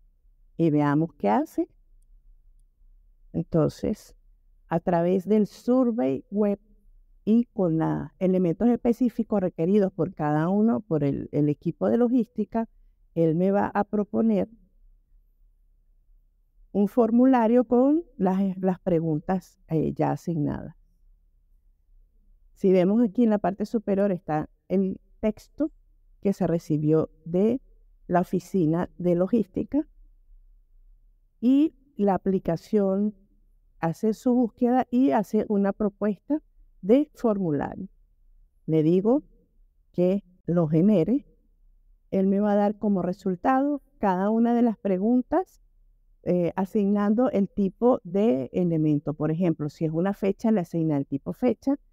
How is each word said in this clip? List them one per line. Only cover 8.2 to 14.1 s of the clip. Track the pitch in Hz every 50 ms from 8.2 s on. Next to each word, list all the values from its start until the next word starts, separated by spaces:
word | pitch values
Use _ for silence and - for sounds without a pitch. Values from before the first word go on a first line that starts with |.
elementos | 190 185 185 185 185 170 165 - 208 240
específicos | 240 - - 240 233 - 262 233 - - 226 - 214 208 185
requeridos | 175 - - 165 175 196 214 190 190 -
por | - 160 - -
cada | - 156 147 151 151 156 175
uno, | 190 208 214 226 240 240
por | - - 160 151 147
el, | 139 139 120 - - -
el | 147 147 147
equipo | 147 _ - 170 156 - 185 202
de | 226 233
logística, | 240 233 240 262 214 - - - 208 - - 226 226 - _ _ _ _ _ _ _ _ -
él | 165 165 165 156
me | 170 180 196
va | 196 202 -
a | - - 202 202
proponer | - - 208 208 -